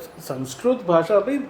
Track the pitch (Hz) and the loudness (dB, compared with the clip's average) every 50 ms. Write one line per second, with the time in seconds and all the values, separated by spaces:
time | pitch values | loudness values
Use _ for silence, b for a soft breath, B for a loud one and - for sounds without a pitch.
0 | - - - - - - 139 127 131 131 - - - 247 262 247 190 175 170 165 | -12 -18 -18 -18 -10 -8 -8 -6 -6 -8 -10 -4 0 0 0 0 0 2 4 4
1 | 165 - 214 196 202 247 285 277 - - | 4 4 2 2 2 2 -4 -4 -6 -4